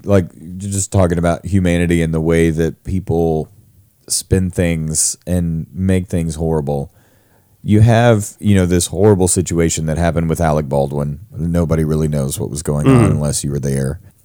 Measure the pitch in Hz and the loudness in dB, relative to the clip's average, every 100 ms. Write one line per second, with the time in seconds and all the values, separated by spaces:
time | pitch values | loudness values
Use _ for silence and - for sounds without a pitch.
0 | 92 98 82 60 80 92 98 98 - 98 | 2 0 0 -6 -16 -12 -6 -6 -2 2
1 | 90 85 85 82 - 95 90 85 87 85 | 2 2 0 -2 -2 0 2 2 2 2
2 | 80 80 80 82 82 80 80 - - 92 | 0 0 2 2 2 2 -2 -4 -6 -6
3 | - 82 82 78 73 - _ _ _ _ | -4 -2 -2 -2 -6 -14 _ _ _ _
4 | - - - 95 92 95 87 82 78 78 | -10 -8 -2 0 0 0 0 -2 -4 -4
5 | - - - 90 85 80 - 90 92 92 | -4 -6 -4 -2 -2 -4 -8 -4 0 0
6 | 92 87 82 76 80 80 71 71 69 _ | -2 -4 -4 -4 -2 -2 -2 -6 -8 _
7 | _ _ _ _ _ _ 95 104 117 113 | _ _ _ _ _ _ 0 4 6 6
8 | 120 107 101 - 101 98 87 90 - 82 | 4 2 0 -6 0 2 4 2 0 2
9 | 107 95 90 - 82 82 82 - 78 78 | 4 6 4 0 0 0 0 0 -2 0
10 | 85 80 82 80 80 76 69 69 69 71 | 0 0 -2 0 0 0 0 -2 -2 -4
11 | 73 73 - - 82 85 80 80 78 78 | -6 -8 -12 -8 -2 0 0 0 0 0
12 | 78 73 67 - - 78 76 73 - - | 0 -2 -4 -6 -8 -6 -4 0 2 4
13 | 76 76 73 69 71 69 69 67 67 80 | 4 2 -2 -4 -4 -4 -4 -2 -4 -6
14 | - _ | -14 _